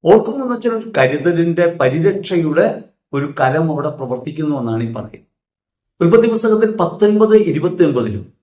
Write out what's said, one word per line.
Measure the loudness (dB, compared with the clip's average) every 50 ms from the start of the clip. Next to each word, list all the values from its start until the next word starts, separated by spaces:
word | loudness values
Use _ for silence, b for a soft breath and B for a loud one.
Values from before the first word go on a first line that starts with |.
| 6
ഓർക്കുന്നു | 6 4 4 4 0 -6 -4 -4
എന്ന് | -4 -4
വെച്ചാൽ | -2 -2 -2
ഒരു | -2 -2 -6 -4 0
കരുതലിന്റെ, | 2 2 2 0 0 0 0 0 2 0 0 2 2 0 0 0 0
പരിരക്ഷയുടെ | 0 0 0 2 0 0 0 -2 -6 -2 -2 0 0 2 2 2 2 0 -2 -6 -12 _ _ _ _ _ -6
ഒരു | -6 -6 -6 -4 -2
കരം | 0 0 2 0 0 0
അവിടെ | -2 -4 -4 -6
പ്രവർത്തിക്കുന്നു | -6 -6 -8 -8 -8 -8 -8 -10 -8 -6 -4 -4 -4 -4
എന്നാണ് | -4 -4 -4 -4 -4
ഈ | -4 -6
പറയുന്നത്. | -10 -12 -12 -18 -20 _ _ _ _ _ _ _ _ _ _ _ _ _ _ _ _
ഉൽപ്പത്തി | 2 4 4 4 4
പുസ്തകത്തിൽ | 2 0 0 0 2 2 2 2 0 0
പത്തൊൻപത് | -2 -2 -2 0 0 2 2 4 2 4 4 4
ഇരുപത്തിയൊൻപതിലും | 4 4 2 -2 -2 -2 -4 2 2 2 2 2 -2 -2 -4 -6 -8 -10 -14 _ _